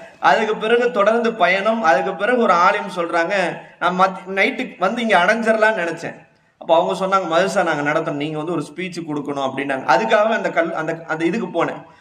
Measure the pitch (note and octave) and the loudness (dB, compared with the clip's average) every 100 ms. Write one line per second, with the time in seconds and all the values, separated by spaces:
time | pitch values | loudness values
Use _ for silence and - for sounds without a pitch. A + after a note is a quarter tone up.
0 | - - D#3 G3+ A3 G#3+ G#3+ A#3+ B3 G3+ | -16 -2 2 2 2 -2 -2 0 0 2
1 | G3+ A3+ A3+ - F3 F#3+ G#3 A3+ D#3+ F3+ | 2 2 0 2 2 2 0 0 2 2
2 | F#3+ F3+ G#3 B3 G#3+ E3+ F#3 G#3 G3 F3 | 0 -4 0 2 4 4 4 2 -2 -6
3 | E3 E3+ E3+ G3+ E3+ - - - E3+ F3+ | -2 -2 0 0 -2 -4 -12 -4 -2 2
4 | F#3+ F#3 F#3 G3 A#3+ - G3+ - F#3 A3+ | 0 0 -6 0 0 -2 -8 -2 -2 0
5 | A3+ F#3 F#3 A3+ G#3+ E3 E3 F3 E3+ D#3+ | 2 4 4 2 2 4 2 2 -2 -6
6 | C#3 - - _ _ - - E3 F#3+ F#3 | -10 -12 -20 _ _ -8 2 2 2 0
7 | F#3+ F#3+ E3+ E3 F#3+ F#3+ E3+ D3 D3 D#3 | 0 0 2 0 2 0 0 0 0 -2
8 | D#3+ D3 D3+ D3+ D#3 E3+ D3 - F#3 F3 | -2 -4 -6 -6 -4 -6 -6 -8 -10 -8
9 | D3+ D3 C#3 C#3 C3+ C3+ C#3+ C3 C3+ E3+ | -8 -6 -6 -4 -4 -4 -4 -2 2 2
10 | A3+ A3 A3 G#3+ F#3+ F3 E3+ D#3+ D#3+ D#3+ | 4 2 2 0 -2 -2 -2 -2 -6 -6
11 | - D#3+ E3+ F#3 F3+ E3+ D3 A2 - - | -6 -2 -2 -2 -4 -2 -2 -4 -14 -20